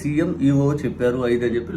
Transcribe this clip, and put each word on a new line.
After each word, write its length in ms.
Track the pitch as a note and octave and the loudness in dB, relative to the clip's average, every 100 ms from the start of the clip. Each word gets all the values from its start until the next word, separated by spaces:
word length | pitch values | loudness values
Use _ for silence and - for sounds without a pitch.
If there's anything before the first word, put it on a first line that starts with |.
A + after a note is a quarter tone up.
సీఎం 300 | D3 D3 E3+ - C#3 | -4 -2 -2 0 2
ఈఓ 180 | C#3 C#3 - | 4 2 0
చెప్పారు 360 | B2 - B2 B2+ A#2+ | -2 -2 -2 0 0
ఐదు 120 | A#2+ A#2+ | 0 0
అని 100 | A#2 | -2
చెప్పి 160 | - | -2